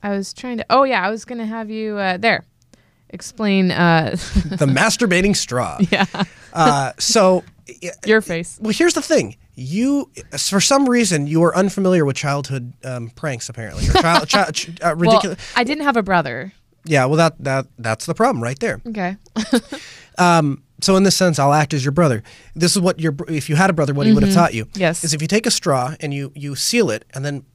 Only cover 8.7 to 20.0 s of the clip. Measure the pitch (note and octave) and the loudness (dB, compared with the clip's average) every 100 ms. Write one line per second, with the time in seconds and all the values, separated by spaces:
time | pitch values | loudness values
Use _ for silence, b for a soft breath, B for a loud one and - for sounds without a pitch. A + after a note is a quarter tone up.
8.7 | G#3 F4 E4 C#4+ D4+ A#2 - _ - C3 | 0 0 0 0 0 0 -8 _ -14 -8
9.7 | F3+ B3+ C#4+ C4 - - C#3 - G3 - | -2 0 0 -4 -14 -14 -8 -2 0 2
10.7 | C4+ C#4 A#3+ A3 E3 C#3+ D#3+ E3+ E3+ G3 | 2 4 2 2 0 0 2 2 4 0
11.7 | F3+ F#3 F#3 C#3+ C3 D3+ C#3+ C3+ C#3 A#2+ | 2 2 4 2 0 -4 -4 -4 -8 -8
12.7 | - C3+ B2 A#2 - D#3+ B2 - A#2+ A2 | -14 -12 -10 -12 -10 -10 -8 -10 -12 -12
13.7 | - - F#4+ E3+ E3+ - - F3 D3+ - | -4 2 4 4 2 2 0 0 -4 -8
14.7 | E3 E3 D#3+ F#3 A3+ G3 F3+ B - A#3+ | -4 -4 2 4 4 2 -8 B -2 -2
15.7 | D4+ C#4+ A#3 G3 F3+ C#3 A#2+ F#3+ - _ | -2 0 0 2 0 0 -6 -12 -16 _
16.7 | _ - D3 B2+ D#3 E3 - C3 C3+ C3 | _ -2 0 2 4 2 0 -4 -4 -4
17.7 | _ A2+ A2+ - E3 A#3 F#3+ A#2 C3+ A3+ | _ -6 -6 -4 0 0 0 -4 -4 -6
18.7 | G#2+ - G#3+ F3+ G3 _ - G#3+ A#3 - | -6 -8 -6 -6 -8 _ -8 0 0 -2
19.7 | B B B | B B B